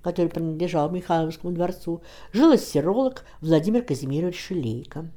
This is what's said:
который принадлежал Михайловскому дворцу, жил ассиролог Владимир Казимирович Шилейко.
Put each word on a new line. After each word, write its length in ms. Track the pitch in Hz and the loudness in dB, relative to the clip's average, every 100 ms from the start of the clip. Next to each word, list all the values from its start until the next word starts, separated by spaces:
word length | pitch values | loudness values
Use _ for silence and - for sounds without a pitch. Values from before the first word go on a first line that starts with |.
который 280 | 175 175 165 | -4 0 0
принадлежал 600 | 170 165 156 175 160 147 | 0 -4 -2 -2 0 0
Михайловскому 640 | 180 180 165 160 160 175 | -2 0 0 0 -4 -6
дворцу, 480 | 170 175 - - 170 - - - | -2 -2 -4 -6 -8 -10 -20 -4
жил 200 | 202 320 | 4 6
ассиролог 720 | 254 - 147 156 214 262 254 - - | 6 4 0 2 2 0 -2 -18 -8
Владимир 440 | 160 160 170 233 | 2 4 4 0
Казимирович 560 | 233 135 135 143 180 175 | 0 -4 -2 -2 -2 -4
Шилейко. 720 | - 180 113 117 147 156 165 | -6 -4 -2 -4 -8 -14 -14